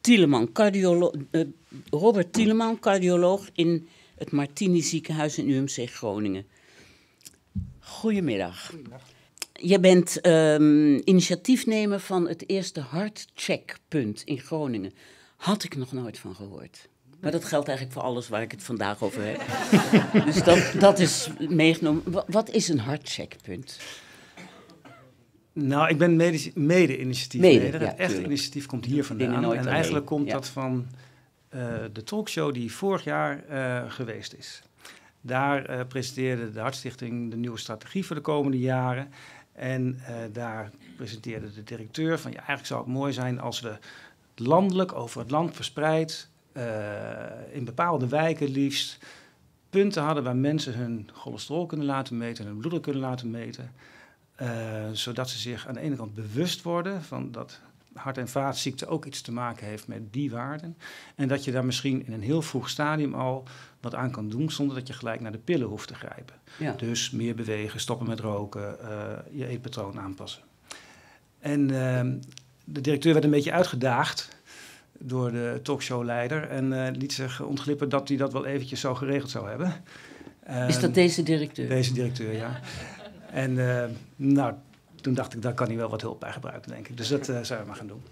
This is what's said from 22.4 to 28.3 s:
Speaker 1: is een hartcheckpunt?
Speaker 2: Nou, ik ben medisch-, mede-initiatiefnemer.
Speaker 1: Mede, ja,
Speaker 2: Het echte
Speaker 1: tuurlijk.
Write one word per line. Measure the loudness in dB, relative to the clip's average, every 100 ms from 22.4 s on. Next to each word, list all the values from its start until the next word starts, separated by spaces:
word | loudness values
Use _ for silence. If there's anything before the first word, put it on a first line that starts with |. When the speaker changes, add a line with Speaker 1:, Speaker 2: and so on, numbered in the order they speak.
| 2
Speaker 1:
is | 0 2
een | 0
hartcheckpunt? | 0 -4 -6 -8 -10 -12 -12 -10 -10 -14 -16 -16 -18 -20 -20 -20 -20 -20 -20 -20 -20 -20 -20 _ _ _ _
Speaker 2:
Nou, | -2 2 4 4
ik | 6
ben | 6 8
medisch-, | 6 4 -4
mede-initiatiefnemer. | 0 6 8 6 4 -2 -4 -4 8 10 10
Speaker 1:
Mede, | 8 0
ja, |
Speaker 2:
Het | -2 0
echte | 0
Speaker 1:
tuurlijk. | 0 -2